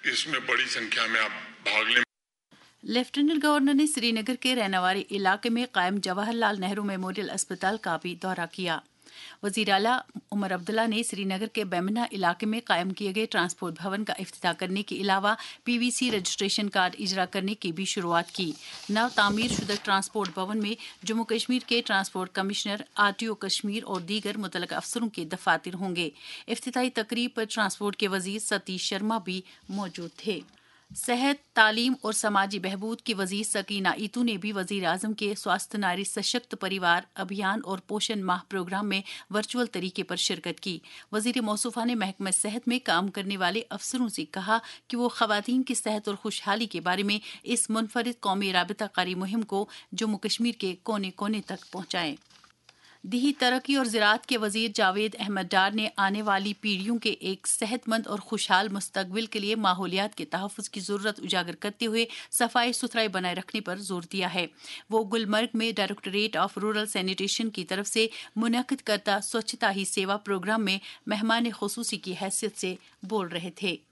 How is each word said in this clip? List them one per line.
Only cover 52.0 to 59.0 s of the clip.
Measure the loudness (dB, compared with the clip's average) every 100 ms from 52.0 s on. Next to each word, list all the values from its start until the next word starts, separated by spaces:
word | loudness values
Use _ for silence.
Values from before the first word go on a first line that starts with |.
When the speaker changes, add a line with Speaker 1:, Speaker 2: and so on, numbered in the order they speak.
| -2 -4 _ -20 -20 _ -20 _ -20 -16
Speaker 2:
دیہی | -4 2 2
ترقی | 4 4 4 2 2
اور | 2
زراعت | 4 6 4 2
کے | 0
وزیر | 2 0 0
جاوید | 4 4 4 -2 -2
احمد | -4 -2 2
ڈار | 4 4
نے | 2 -2 2
آنے | 0 2
والی | 2 2 2 -2
پیڑھیوں | 0 0 0 0
کے | 0
ایک | -2 -4 -4 -2
صحت | -2 0 -4 0
مند | -2 0
اور | -6
خوشحال | -4 -4 4 4 4
مستقبل | -2 -4 -4